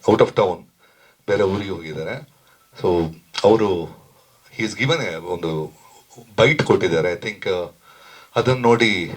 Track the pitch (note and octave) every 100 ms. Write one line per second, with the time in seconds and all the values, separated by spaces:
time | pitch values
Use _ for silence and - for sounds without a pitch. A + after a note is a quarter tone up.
0 | - A2 A#2 - G2+ E2+ - _ _ _
1 | _ _ - G2 G2 G2+ G#2 F2 D#2+ D2+
2 | D#2+ C3 - _ _ _ _ - G2 F2
3 | E2 - _ - G2+ A2 G#2 F2 D#2+ -
4 | _ _ _ _ _ - A2 G#2+ C3 E3
5 | G#2+ E2 E2+ F2+ E2 D#2 D#2 - - -
6 | _ - - - A#2+ D#3 - G2 F#2 E2
7 | E2+ F2 - - - F2+ E2+ - _ -
8 | - - - - A#2 B2+ A#2+ A#2 A#2 F#2+
9 | E2